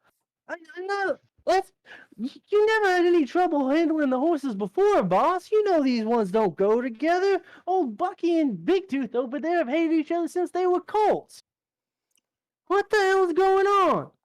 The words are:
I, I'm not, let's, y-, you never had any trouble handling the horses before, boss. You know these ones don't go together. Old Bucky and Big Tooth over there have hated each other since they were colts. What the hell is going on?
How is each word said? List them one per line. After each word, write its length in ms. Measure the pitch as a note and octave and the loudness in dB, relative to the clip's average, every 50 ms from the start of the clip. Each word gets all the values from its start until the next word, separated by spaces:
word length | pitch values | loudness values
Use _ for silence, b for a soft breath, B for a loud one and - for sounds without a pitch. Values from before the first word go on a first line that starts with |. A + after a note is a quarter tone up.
| _ _ _ _ _ _ _ _ _ _ | _ _ _ _ _ _ _ _ _ _
I, 80 | D4 F4 E4 D#4+ D#4 | -16 -16 -16 -18 -16
I'm 100 | E4+ F#4 | -14 -8
not, 340 | F#4+ G4+ G4+ G4 F#4+ D4 - _ _ _ _ _ | -6 -4 -4 -2 -4 -4 -6 _ _ _ _ _
let's, 260 | - D#4+ F#4+ F#4+ - _ _ B B B B B B B | -2 0 0 0 -2 _ _ B B B B B B B
y-, 140 | - G#3 C4+ - - - _ | -12 -12 -12 -12 -12 -10 _
you 180 | - G#4 G#4 | 0 2 2
never 300 | G#4+ A4 A4 G#4+ G4 F#4 | 4 2 2 2 2 2
had 100 | F4+ F4 | 2 2
any 180 | F4 F4 F4 D#4 | 4 4 2 2
trouble 440 | A#3+ - E4+ F4+ F4 E4 C#4+ C#4 B3+ | 0 0 0 0 0 0 0 0 0
handling 420 | C4+ D#4 E4+ D#4 D#4+ D#4 D4+ C#4 | 0 0 0 0 0 0 0 -2
the 80 | B3+ B3+ | 0 0
horses 360 | B3+ E4 F4 D4 - C#4 A3+ | 0 0 0 -2 -2 -4 -6
before, 480 | F#3+ G3+ G3 - - G4 G#4 G#4 F4+ B3+ | -6 -6 -6 -2 0 2 2 4 2 2
boss. 480 | F#3 E3+ F#3+ A#3 D4+ F4+ F#4 F4 - | 2 2 2 2 2 0 -2 -4 -2
You 140 | - G#4+ G#4+ | 0 0 2
know 180 | G#4 F#4 E4 C#4+ | 2 2 2 2
these 220 | C4 B3 A#3+ A3 | 2 0 0 0
ones 260 | G#3+ A#3 A#3+ A3 F#3+ | 0 0 0 0 0
don't 260 | F3 A3 A3 G#3 D#3 | 0 0 0 0 0
go 240 | - F#3+ G3+ A3 A#3 | 0 0 2 2 0
together. 600 | A#3+ C4 A#3 A3 C#4 D#4 E4+ F4+ F#4 G4 G4 F4+ B B B B B | 0 -4 -6 -4 -2 0 0 2 2 0 0 0 B B B B B
Old 300 | - F4+ F#4+ F4+ C4 G#3+ | -4 -2 0 0 -2 -4
Bucky 420 | G3+ E4 F4+ G4+ - - E4 E4+ E4 | -4 -6 -6 -6 -4 -2 0 0 2
and 260 | D#4+ C#4+ A3 F3 D#3+ | 2 0 -2 -2 -2
Big 240 | F3+ F4 G4 F4+ - | 0 0 0 0 -2
Tooth 260 | - C#4 C4+ A3 - | -4 -6 -6 -4 -4
over 240 | A#3+ C4 C4 A3+ D4 | -4 -4 -4 -6 -6
there 200 | A#3 D#4+ F4 F4 | -4 -2 -2 -2
have 100 | E4 A#3 | -2 -2
hated 260 | B3+ D#4+ E4 E4 D#4 | -2 -2 0 0 0
each 180 | D#4+ D4+ - E4 | 0 -2 -2 -2
other 160 | E4+ E4+ D#4+ | -4 -4 -4
since 220 | - F4 F4+ E4+ | -4 -4 -4 -4
they 160 | - F4+ F#4 | -4 -2 0
were 140 | F#4 F4+ F4+ | 0 0 -2
colts. 600 | - - - G#4+ G#4+ G4+ C4+ D#3+ - - - - - _ _ _ _ _ _ _ _ _ _ _ _ _ _ _ _ _ _ _ _ _ _ _ _ | -2 -2 -2 0 2 2 2 0 -2 -8 -18 -20 -20 _ _ _ _ _ _ _ _ _ _ _ _ _ _ _ _ _ _ _ _ _ _ _ _
What 240 | _ F4 G4 G4+ G4+ | _ -2 -2 -2 0
the 60 | - G#4+ | 0 0
hell 260 | G4+ F#4+ F#4+ F#4+ F#4+ | 0 2 2 0 0
is 80 | F4+ E4 | 0 0
going 340 | D4+ F#4+ F#4+ F#4+ F#4+ G4 | 0 2 2 2 2 2
on? 440 | G4 G4+ G4+ F#4+ E4+ C4 F3+ C#3 C#3 - _ _ | 2 2 2 2 2 0 -2 -4 -8 -14 _ _